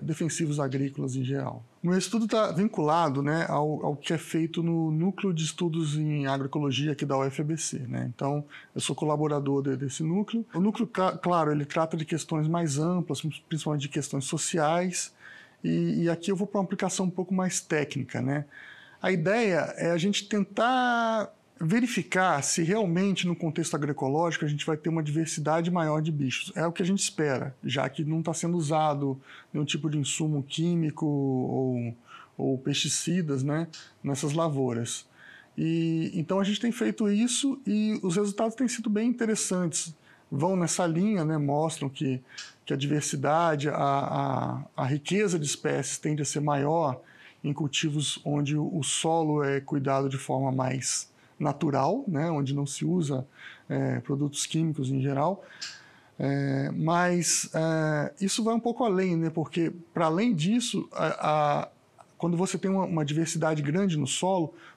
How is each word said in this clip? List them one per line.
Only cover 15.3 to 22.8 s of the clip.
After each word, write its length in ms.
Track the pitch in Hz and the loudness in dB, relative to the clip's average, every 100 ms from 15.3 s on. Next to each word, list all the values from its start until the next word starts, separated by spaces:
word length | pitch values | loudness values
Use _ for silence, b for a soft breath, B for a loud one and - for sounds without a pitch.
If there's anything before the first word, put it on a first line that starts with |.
| B B B | B B B
e, 380 | 165 170 170 151 | -2 2 2 2
e 80 | 170 | 2
aqui 200 | 165 170 | 0 0
eu 60 | 190 | -2
vou 100 | 202 | 0
pra 140 | 208 | 0
uma 40 | |
aplicação 420 | 190 196 190 - 185 | -2 0 -2 0 -2
um 40 | |
pouco 220 | 180 180 | -2 -2
mais 300 | 185 185 - | 0 0 -2
técnica, 580 | - 156 139 139 123 117 | 0 0 0 -2 -4 -2
né? 240 | 127 147 147 B B B B B | 0 -2 -4 B B B B B
A 100 | 185 | 0
ideia 600 | 185 160 220 226 165 - - | 2 2 2 2 2 0 0
é 120 | 165 | 0
a 60 | 170 | 2
gente 320 | 185 202 - | 2 0 0
tentar 1080 | 208 190 202 226 254 247 233 226 220 - - _ - | 0 0 2 2 4 2 2 2 0 -2 -8 _ -4
verificar 800 | 160 226 240 - - 185 185 147 | 2 2 2 0 0 2 4 4
se 200 | 135 - | 2 0
realmente 640 | 165 214 | 2 2